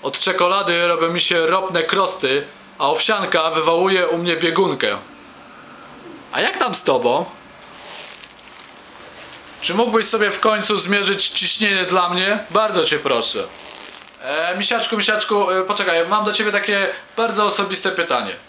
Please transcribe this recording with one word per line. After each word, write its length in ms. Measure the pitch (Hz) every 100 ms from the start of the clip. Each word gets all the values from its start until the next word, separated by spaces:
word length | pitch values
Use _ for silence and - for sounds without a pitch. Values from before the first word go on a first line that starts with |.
Od 180 | 135 -
czekolady 680 | - 175 175 196 196 170 175
robią 220 | 170 165
mi 120 | 170
się 260 | 160 175 165
ropne 360 | 185 190 170
krosty, 640 | 160 185 185 - 135 139 143 - - -
a 100 | 143
owsianka 600 | 156 185 214 185 175 160
wywołuje 580 | 160 160 165 190 190 175
u 100 | 170
mnie 180 | 175 165
biegunkę. 640 | 165 165 185 143 107 101 - - - - - - - - - - - - -
A 100 | -
jak 160 | 208 381
tam 180 | 247 190
z 80 |
tobą? 420 | - 131 120 135 170 - - - - - - - - - - - - - - - - - - - - - - -
Czy 120 | -
mógłbyś 320 | 185 233 220 208
sobie 260 | 226 208
w 80 | 196
końcu 380 | 220 214 196 208
zmierzyć 520 | 175 202 190 190 -
ciśnienie 540 | - 180 - 208 196
dla 260 | 180 185 175
mnie? 300 | 180 190 208 -
Bardzo 360 | 185 214 185 156
cię 140 | 151
proszę. 440 | 143 120 113 107 92 - - - - - - -
E, 340 | 127 151 170 185
misiaczku, 400 | 202 233 - 214
misiaczku, 540 | 208 214 - 208 185
e, 120 | 185
poczekaj, 440 | 185 202 190 175 170
mam 180 | 208 214
do 80 |
ciebie 180 | 208 214
takie 360 | 202 196 202 190 - - -
bardzo 280 | 226 202 208
osobiste 460 | 190 190 185 190
pytanie. 440 | 185 - 127 104 87